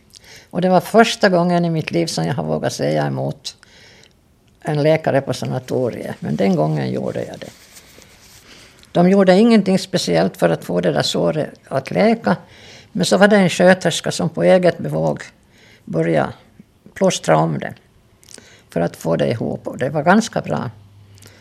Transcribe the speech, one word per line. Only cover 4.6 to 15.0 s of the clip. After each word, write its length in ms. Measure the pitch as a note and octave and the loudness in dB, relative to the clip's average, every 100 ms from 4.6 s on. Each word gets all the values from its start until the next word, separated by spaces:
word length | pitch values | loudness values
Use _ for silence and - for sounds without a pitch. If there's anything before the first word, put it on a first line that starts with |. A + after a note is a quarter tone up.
en 220 | - D3+ | -6 0
läkare 380 | D3 D#3 C3+ C3 | 2 2 2 0
på 140 | C3+ | 0
sanatoriet. 800 | C3 B2+ C3 B2+ B2+ B2 A2 - - | -4 -6 -6 -4 -2 -2 -4 -10 -10
Men 180 | - D3 | -6 -2
den 200 | G3 F#3 | 0 2
gången 340 | D#3 D#3 C3 | 0 -2 -4
gjorde 340 | - - - | -4 -6 -6
jag 140 | - - | -8 -10
det. 120 | - - - - - - - - - - - - - _ - | -18 -20 -20 -20 -20 -20 -20 -20 -20 -20 -20 -20 -20 _ -4
De 180 | E3+ F3+ | 2 4
gjorde 280 | G3 F#3 F3+ | 4 6 6
ingenting 400 | A#3 A3+ F#3+ F#3+ | 6 4 4 0
speciellt 580 | - F3 - E3+ F3+ - | -2 -4 -2 0 0 0
för 120 | E3+ | -2
att 160 | E3 | -2
få 160 | - F3 | -4 -2
det 120 | F3 | 0
där 100 | C#3+ | 0
såret 480 | D3 - E3+ D#3 C#3 - - | -2 -2 -2 -2 -6 -10 -8
att 220 | C#3 - | -6 -4
läka. 460 | F#3 G#3+ A#3 G#3 F#3+ - - - - - | 0 2 2 0 -4 -4 -20 -20 -20 -10
Men 120 | F#3+ | -4
så 140 | F3+ G3 | 0 4
var 100 | G#3 | 6
det 80 | G#3 | 6
en 140 | F3+ | 4
sköterska 600 | - F3+ F#3 F3 D#3 - | 4 4 4 2 -4 -4
som 180 | - F3 | -4 -4
på 140 | - | 0
eget 360 | F3 F#3 F3 - | 2 4 4 0
bevåg 440 | D3+ D#3 | -4 -4